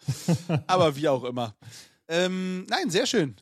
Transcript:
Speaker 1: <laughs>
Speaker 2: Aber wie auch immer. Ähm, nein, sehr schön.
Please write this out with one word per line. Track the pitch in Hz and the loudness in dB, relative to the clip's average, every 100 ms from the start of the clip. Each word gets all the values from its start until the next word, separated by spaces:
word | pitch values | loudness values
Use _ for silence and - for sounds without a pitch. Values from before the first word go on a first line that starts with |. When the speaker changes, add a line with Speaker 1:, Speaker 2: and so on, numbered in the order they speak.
| - | -8
Speaker 1:
<laughs> | - - 165 - 151 - | -4 0 -2 0 -4 2
Speaker 2:
Aber | 185 160 139 | 4 4 2
wie | 151 | 2
auch | 131 123 | 0 -2
immer. | 123 113 - - - - _ - | -6 -6 -10 -20 -20 -20 _ -2
Ähm, | 165 185 185 185 185 190 | 0 0 0 -4 -6 -4
nein, | 247 285 | -2 0
sehr | 180 277 | 0 2
schön. | 214 147 98 | 2 0 -4